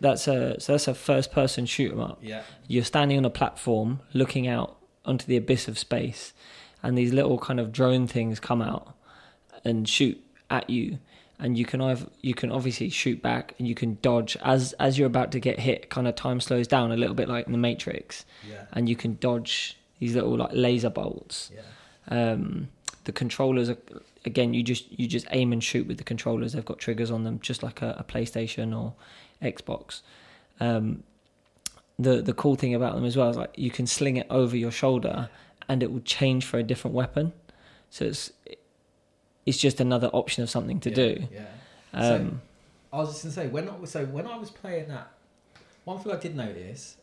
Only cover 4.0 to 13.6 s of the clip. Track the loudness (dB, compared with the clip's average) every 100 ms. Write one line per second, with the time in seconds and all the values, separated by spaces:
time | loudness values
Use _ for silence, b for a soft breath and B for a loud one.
4 | -2 2 2 2 0 0 -4 -8 -20 _
5 | -2 -2 2 2 4 0 0 -6 -2 -2
6 | -2 -6 -14 B B B B B 0 2
7 | 4 4 4 2 0 -2 -2 2 4 4
8 | 2 0 0 -2 0 0 0 -4 -10 -20
9 | B B B B B B 0 0 0 4
10 | 2 2 -10 _ _ -2 0 0 0 -4
11 | b b b -6 -2 0 0 0 0 0
12 | -4 -6 -4 -2 -2 -2 -2 -2 -4 0
13 | 0 0 0 -2 -4 -4